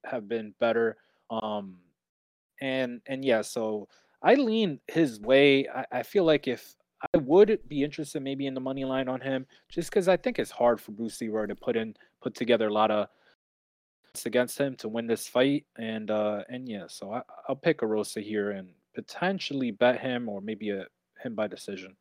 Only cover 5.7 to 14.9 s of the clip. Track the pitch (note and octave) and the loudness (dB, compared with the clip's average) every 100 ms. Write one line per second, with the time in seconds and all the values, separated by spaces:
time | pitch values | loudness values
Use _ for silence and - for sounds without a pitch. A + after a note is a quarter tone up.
5.7 | - - - - G3+ E3 D3 - A#2 - | -6 -6 -6 0 2 4 4 2 -6 -8
6.7 | _ _ _ - - C3 F3 G#3 G#3+ - | _ _ _ 0 0 6 8 8 4 -2
7.7 | D3 D3 D#3 D3 D3+ C3+ C#3 C#3 C3 C3 | -2 -2 -4 -8 -6 -6 -4 -4 -4 -6
8.7 | C3+ C3 C3 B2+ B2+ C3+ C3 C3 _ _ | -4 -2 -2 -2 -4 -4 -4 -6 _ _
9.7 | - E3 G#3+ F3+ F3+ B3 A#3+ A#2+ - A#2+ | -6 0 2 4 2 2 -2 -6 2 2
10.7 | A2+ - G#2 A2+ - A2+ G#2+ G#2 G2+ - | 2 -4 -8 -8 -6 -4 -4 -4 -4 -2
11.7 | A2+ A2+ - _ _ B2+ - A#2 A#2 A2 | -2 -4 -10 _ _ -10 -6 2 2 4
12.7 | G#2+ G#2+ G#2+ G2+ _ _ _ _ _ _ | 2 2 2 -2 _ _ _ _ _ _
13.7 | _ _ _ _ - A#2+ B2 B2 - C#3+ | _ _ _ _ -10 0 0 0 -2 -4
14.7 | B2+ A2 | -2 -6